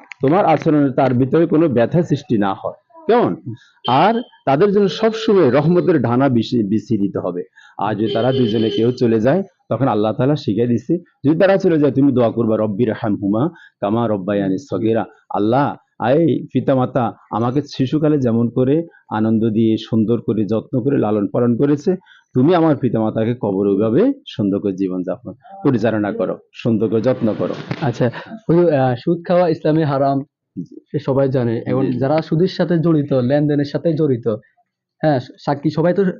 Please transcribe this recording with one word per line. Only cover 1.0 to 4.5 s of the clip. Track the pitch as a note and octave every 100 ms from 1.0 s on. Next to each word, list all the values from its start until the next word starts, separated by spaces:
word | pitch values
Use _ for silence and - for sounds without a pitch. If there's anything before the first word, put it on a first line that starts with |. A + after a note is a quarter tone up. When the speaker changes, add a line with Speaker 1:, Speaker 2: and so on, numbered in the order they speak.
| C3
Speaker 1:
ভিতরে | B2 C3 D#3+ E3
কোনো | D#3 E3
ব্যথা | A#2 A#2 D#3+
সৃষ্টি | E3 C3+ - G#2+
না | G2
হয়। | G2 F#2 - _ - -
কেমন? | A#3+ C3+ E2+ - A2 _ _ -
আর | C3 F#3+ A#3 - _
তাদের | -